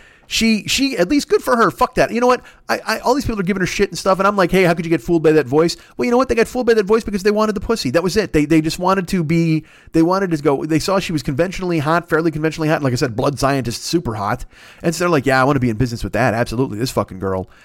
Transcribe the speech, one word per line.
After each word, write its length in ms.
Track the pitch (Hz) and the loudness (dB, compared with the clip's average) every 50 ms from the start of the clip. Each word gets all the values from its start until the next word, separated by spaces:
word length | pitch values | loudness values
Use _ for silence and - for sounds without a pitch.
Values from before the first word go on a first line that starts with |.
| - - _ _ _ | -20 -20 _ _ _
she, 400 | - - - 226 226 220 208 - | -6 -2 0 2 2 2 0 -2
she, 300 | - - - 269 269 262 | -4 -2 -2 -2 -2 0
at 100 | 180 175 | -2 0
least 220 | 180 302 294 - - | 2 2 0 2 0
good 120 | 403 403 | 0 0
for 140 | - - 254 | 2 0 2
her. 160 | 233 220 170 | 2 2 2
Fuck 240 | - - 247 247 - | 2 0 -2 -2 2
that. 160 | 185 143 - | 0 0 0
You 80 | 202 233 | 2 0
know 80 | 247 | 2
what? 160 | 247 247 - - - - _ _ | 2 2 0 -2 -14 -20 _ _
I, 120 | - - - - | -4 -4 -4 -2
I, 140 | 202 220 - | -6 -6 -2
all 160 | - 220 254 | 0 0 0
these 100 | 285 - | 0 0
people 140 | - 226 202 | -2 -4 -2
are 40 | 180 | -2
giving 180 | 175 202 190 | -2 0 -2
her 40 | 180 | -2
shit 240 | - - - 202 - | -2 0 -2 -2 -2
and 80 | 175 | -2
stuff, 220 | - - 202 190 175 | -4 0 0 0 2
and 80 | 190 | 2
I'm 80 | 202 208 | 0 2
like, 160 | 202 185 165 | 2 2 2
"Hey, 120 | 185 190 185 | 4 4 4
how 120 | 165 170 | 4 2
could 100 | 165 165 | 0 0
you 40 | 165 | -2
get 120 | 165 156 | -2 -2
fooled 220 | - - 170 165 156 | 0 0 0 4 4
by 80 | 160 | 4
that 160 | 156 156 143 | 4 4 2
voice?" 280 | 120 135 156 165 170 - - - - - | 2 2 2 2 2 0 -6 -12 -18 -6
Well, 80 | - 240 | -4 0
you 60 | 247 | 2
know 60 | 240 | 2
what? 120 | 247 262 - | 2 2 2
They 60 | 240 | 0
got 120 | 226 214 | 0 0
fooled 200 | - - 254 247 | 0 -2 -2 2
by 80 | 226 226 | 2 2
that 100 | 220 202 | 2 2
voice 180 | 180 220 240 - | 2 0 0 0
because 200 | 233 202 196 180 | -2 -6 -2 0
they 80 | 214 | 0
wanted 240 | 208 214 214 214 202 | 2 2 0 0 -2
the 60 | 208 | -4
pussy. 280 | - - 233 214 - 131 | -2 -2 -4 -2 -2 0
That 140 | 120 170 170 | 0 0 0
was 120 | 185 160 | 2 0
it. 180 | 214 190 - - | 0 -2 0 0
They, 120 | 156 147 | 0 2
they 160 | 143 165 160 | 4 2 2
just 160 | 151 160 - | 2 0 -4
wanted 300 | - 180 180 190 196 180 | -2 0 0 0 0 0
to 160 | - 196 185 165 | -2 -2 -2 0
be, 420 | 143 165 165 165 165 160 156 - - - - _ - - | 0 0 0 2 2 0 -2 -4 -8 -20 -20 _ -2 2
they 100 | 160 160 | 2 2
wanted 260 | 170 185 190 196 180 | 2 2 0 0 -2
to 60 | 165 | -2
go, 280 | 147 143 151 139 135 139 | 0 0 0 0 0 0
they 120 | 156 160 | 0 -2
saw 220 | 151 - - 190 196 | 0 0 0 -2 -2
she 140 | - - 170 | -2 -2 -6
was 100 | 147 - | -4 -4
conventionally 560 | - 139 123 170 190 175 - 190 180 170 160 | -4 -2 -2 -2 -2 -2 -6 -4 -2 -2 -2
hot, 300 | 135 151 165 175 170 - | 0 0 0 0 0 0
fairly 200 | 175 156 165 170 | -2 0 0 0
conventionally 380 | 147 156 156 160 156 - 156 | -2 -2 -4 -4 -4 -2 -2
hot, 80 | 151 160 | 0 0
and 80 | 147 147 | 0 0
like 100 | 131 120 | -2 0
I 40 | |
said, 180 | 120 151 127 107 | 0 -2 -2 -2
blood 240 | 110 131 143 143 120 | -2 -2 -2 -2 0
scientist, 420 | 139 135 139 135 120 120 110 - | 0 0 0 0 -2 -4 -8 -8
super 340 | - - 160 175 160 123 107 | -6 -2 -2 -2 -2 -4 -6
hot. 300 | 107 98 101 120 - - - - - - - - - - | -4 -4 -4 -4 -4 -6 -16 -18 -20 -20 -20 -20 -4 -4
And 100 | 170 165 | -4 -2
so 120 | - 180 | 0 0
they're 40 | 180 | 2
like, 160 | 170 143 120 | 2 2 2
"Yeah, 160 | 135 131 131 | 2 2 4
I 40 | 127 | 4
wanna 160 | 139 147 135 | 2 2 2
be 100 | 127 120 | 0 0
in 60 | 110 | 0
business 260 | 110 131 120 117 117 - | 0 -2 -2 -2 -6 -6
with 100 | 98 - | -4 -2
that. 220 | 104 123 127 104 | 0 0 0 2
Absolutely, 420 | 113 120 - 113 117 135 - 107 | 0 -2 -2 0 -2 -2 -2 -2
this 140 | 104 127 127 | -6 -6 -2
fucking 260 | - 117 101 - 95 | -2 -4 -4 -4 -8
girl." 320 | 92 95 95 95 95 92 - - _ | -6 -4 -4 -4 -4 -6 -8 -14 _